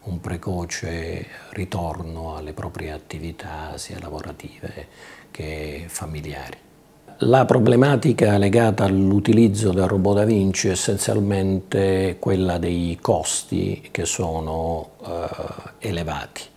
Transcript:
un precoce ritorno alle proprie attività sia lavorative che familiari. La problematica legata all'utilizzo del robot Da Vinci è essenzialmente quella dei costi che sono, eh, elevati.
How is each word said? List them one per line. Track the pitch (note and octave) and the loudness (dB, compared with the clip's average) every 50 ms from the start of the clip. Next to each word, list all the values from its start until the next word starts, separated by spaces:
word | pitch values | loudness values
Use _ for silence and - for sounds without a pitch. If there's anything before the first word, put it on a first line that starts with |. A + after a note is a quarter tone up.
| _ | _
un | - F2+ E2 | -8 -8 -8
precoce | - A2 F#2 E2+ - - F#2 F2 E2+ E2+ - - - E2 E2 E2 E2 E2 E2 - - - - - - - | -6 -6 -8 -6 -4 -4 -4 -4 -4 -6 -8 -8 -6 -6 -6 -6 -6 -8 -8 -8 -10 -12 -16 -20 -20 -14
ritorno | - G#2 F#2 - - F#2+ F2 E2 D#2 E2+ E2+ D#2+ E2 D#2+ E2 D#2+ D#2 | -10 -8 -8 -6 -4 -4 -4 -4 -6 -6 -8 -10 -10 -10 -10 -10 -10
alle | D#2 D2+ D2+ | -10 -10 -12
proprie | D2+ - - E2 - - D#2 D#2 | -10 -10 -10 -10 -10 -10 -10 -10
attività | D#2 D#2 - _ - D#2 D#2 E2 E2 - - F2+ D#2+ D#2 D#2 D#2 D#2 D2 | -10 -12 -12 _ -12 -10 -10 -10 -10 -12 -12 -12 -12 -10 -10 -12 -12 -12
sia | - - - - | -12 -12 -12 -12
lavorative | - D2+ D#2 D2 - - D2+ - - - - - - - - - C#2+ - - - - - - - - - | -12 -10 -10 -10 -10 -12 -14 -14 -16 -18 -16 -12 -14 -12 -12 -12 -16 -18 -20 -20 -20 -20 -20 -20 -20 -20
che | - - D#2+ D#2 D#2 D#2 D2+ D2+ C#2+ D2 E2 F2 | -12 -10 -10 -8 -8 -8 -8 -10 -10 -12 -12 -12
familiari. | - - F2+ D#2 D#2 D2+ D2 D2+ D2 C#2 C2+ C2 - - - - - - _ _ _ _ _ - - - - | -10 -10 -8 -8 -8 -8 -8 -8 -10 -10 -12 -14 -16 -18 -20 -20 -20 -20 _ _ _ _ _ -20 -6 0 4
La | A#2 B2 C3 B2 | 6 6 6 6
problematica | B2+ - B2+ A2 A#2+ B2 A#2+ C3 C#3+ C#3+ A#2+ - C3 A#2 - A#2+ G#2+ G#2 | 6 6 6 6 6 8 6 6 6 4 4 4 2 4 4 4 4 4
legata | G2+ G2 G2 G2 A#2 A#2 A2 G2+ G2+ | 4 4 4 4 4 4 4 2 2
all'utilizzo | G#2+ F#2+ F#2+ F#2+ G2 F#2+ G2 G2+ G2+ - A2 A2 A#2 A2 G2 G2+ A2 G2+ | 2 2 4 4 4 4 4 4 4 6 6 8 8 6 4 2 2 2
del | F2+ F#2+ F#2 | 2 2 2
robot | F#2 G2+ G2 F#2 G2+ G2+ | 2 2 2 2 4 4
Da | G2+ G#2 | 4 4
Vinci | A2 A2+ G2+ F#2+ F#2+ F#2 - - | 4 4 4 4 2 0 0 0
è | G#2+ | 0
essenzialmente | F#2 - - - G2+ F#2 - - G#2+ G#2+ G2+ G2+ G2+ G2 F#2+ F#2+ F#2+ F#2 - - - G2 G2 F#2+ F#2+ F#2+ F#2+ F#2 E2+ - | 0 0 0 0 0 0 0 0 0 2 2 2 2 2 2 2 0 0 -2 -2 0 2 2 2 2 2 0 0 -2 -2
quella | - F#2 F#2+ F#2+ F#2 F2+ F2 F2 | 0 0 2 2 2 2 0 0
dei | E2+ F2 F2 F2 F2 E2+ E2+ - | 0 0 0 0 0 -2 -4 -2
costi | - - A2 E2 D#2+ - - - - - - F#2 F#2 F#2 - - - - | 0 0 0 2 0 -2 -4 -4 -4 -4 -2 -2 0 -2 -4 -6 -10 -12
che | - - F2 | -6 -6 -4
sono, | - - - F#2+ E2 D#2+ D#2+ D#2+ D#2 D#2+ E2 E2 E2 E2+ D#2+ D#2+ - - - - | -4 -2 -2 -2 -2 -2 -4 -4 -4 -4 -4 -4 -4 -4 -6 -8 -12 -18 -18 -12
eh, | E2 E2+ E2+ E2+ - - - - - - - - - - - - A2 | -8 -8 -6 -6 -8 -8 -8 -10 -10 -10 -12 -16 -18 -18 -10 -6 -6
elevati. | F2+ E2 E2+ D#2+ D#2+ - - - - - - - _ | -4 -4 -4 -6 -6 -8 -10 -12 -14 -16 -16 -16 _